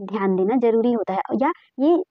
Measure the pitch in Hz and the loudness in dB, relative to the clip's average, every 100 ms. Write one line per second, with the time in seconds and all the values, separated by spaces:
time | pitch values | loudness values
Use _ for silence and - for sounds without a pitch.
0 | 196 208 196 185 190 254 233 226 240 233 | -6 -2 0 0 0 2 2 2 2 0
1 | 190 190 - 208 277 - _ - 285 349 | -2 -6 -4 -2 -2 -4 _ -2 2 2
2 | - | -2